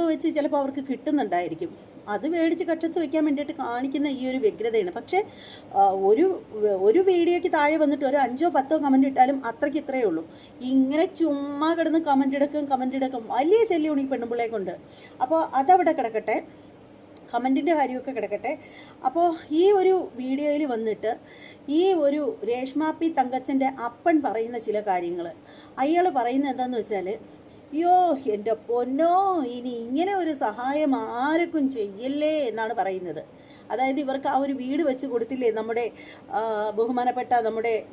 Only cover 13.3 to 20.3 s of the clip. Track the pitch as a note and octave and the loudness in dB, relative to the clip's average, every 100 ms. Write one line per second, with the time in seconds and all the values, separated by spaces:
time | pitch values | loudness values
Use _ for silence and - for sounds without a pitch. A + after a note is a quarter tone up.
13.3 | A3+ D4+ A4 A4 E4+ D4+ C#4+ C4+ B3+ A#3 | 0 4 4 4 2 0 0 -2 -4 -4
14.3 | A#3+ A3+ A3 F#3 - - - - - - | -4 -4 -4 -6 -8 -14 -20 -18 -4 0
15.3 | D#4+ D4+ C4 C4+ F#4 F4 C#4 A#3 A3 G#3+ | 0 0 2 6 6 6 0 0 -2 -2
16.3 | C4+ - - - - - - - - - | -2 -4 -16 -20 -20 -20 -20 -20 -20 -8
17.3 | A#3+ B3+ C4+ C#4+ D#4 B3+ B3+ C4 A3+ G3+ | -2 0 2 2 2 2 -2 -8 -6 -4
18.3 | G3+ A#3 D4+ - - - - C4 E4 F4 | -4 -6 -8 -10 -20 -20 -8 -2 2 2
19.3 | E4 - D4+ F#4+ G4+ F#4 F#4 - A#3+ B3+ | 0 -2 2 6 6 4 2 0 -6 -4